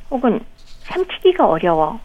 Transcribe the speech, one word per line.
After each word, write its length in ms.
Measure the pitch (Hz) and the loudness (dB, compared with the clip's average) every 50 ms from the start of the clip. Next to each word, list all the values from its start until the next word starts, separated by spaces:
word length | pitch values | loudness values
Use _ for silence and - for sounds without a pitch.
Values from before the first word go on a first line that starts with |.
| - - | -10 -6
혹은 300 | 277 254 247 247 202 - - - - - - - - - - | -4 -2 0 0 0 0 -4 -10 -18 -20 -20 -18 -18 -16 -12
"삼키기가 600 | - - 359 370 - - - - 381 359 370 285 | -8 -4 -4 -4 -4 -2 0 2 2 4 4 4
어려워, 540 | 202 160 165 185 175 165 156 156 156 220 220 | 2 2 2 2 2 2 2 2 0 -2 -8